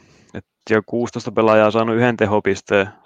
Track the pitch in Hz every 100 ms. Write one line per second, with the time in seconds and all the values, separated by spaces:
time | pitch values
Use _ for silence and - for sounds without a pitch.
0 | _ _ _ - - _ - 110 - 120
1 | 117 120 120 101 113 110 107 110 113 113
2 | 123 110 104 104 98 95 - 101 101 -